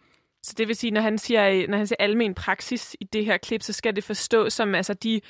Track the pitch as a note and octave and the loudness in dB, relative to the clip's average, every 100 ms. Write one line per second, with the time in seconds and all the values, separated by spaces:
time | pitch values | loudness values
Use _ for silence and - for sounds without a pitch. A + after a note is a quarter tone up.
0 | _ _ _ _ - - A3 A3+ A#3 G#3+ | _ _ _ _ -10 -4 -4 -2 0 0
1 | A3 G#3+ - A3+ G3 F#3+ F3+ G3+ G#3 A#3 | 2 0 2 4 4 4 2 0 0 0
2 | G#3 A3 A3 F#3 - G3 - B3 - - | 2 2 0 -2 -2 -2 -4 -6 -8 -14
3 | F#3+ G#3+ G#3 F3+ - A3 - G3+ A3+ G3+ | -6 -2 0 0 0 -4 -4 -4 -2 -2
4 | - G#3 - A3+ G#3+ - G#3+ F#3+ F#3+ G3 | -4 -6 2 2 4 0 0 0 0 -2
5 | A3+ A3 | 0 0